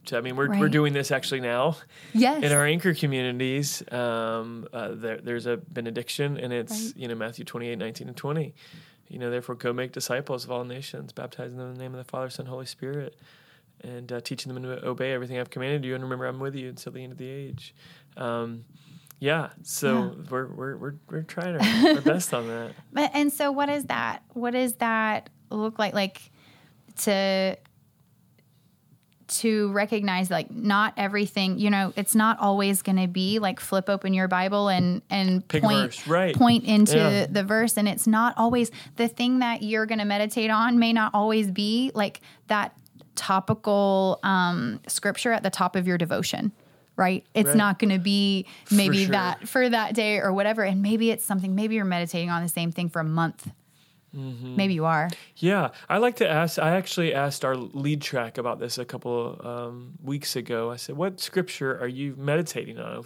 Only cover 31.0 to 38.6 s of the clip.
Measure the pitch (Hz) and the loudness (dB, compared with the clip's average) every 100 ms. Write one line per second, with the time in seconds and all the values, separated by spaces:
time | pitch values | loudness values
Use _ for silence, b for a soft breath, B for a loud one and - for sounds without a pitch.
31 | 196 208 208 - 190 185 208 202 190 - | -2 0 0 0 0 2 2 2 2 -2
32 | 202 220 220 226 202 196 196 196 - 190 | 2 4 4 4 2 4 2 2 2 2
33 | 185 180 185 214 208 180 - 196 185 196 | 2 0 0 0 0 -2 -2 0 0 0
34 | 196 190 185 180 190 202 202 185 180 180 | 0 0 2 2 2 2 2 4 2 0
35 | - 196 190 185 - 156 214 107 202 - | -2 0 2 2 0 2 4 4 2 -4
36 | - 170 185 - 240 233 233 214 214 226 | 0 2 2 6 6 6 4 6 6 6
37 | 214 202 - 202 196 220 226 - 208 - | 6 4 2 0 2 2 2 2 0 2
38 | - 220 240 - 226 247 | 2 4 4 2 2 4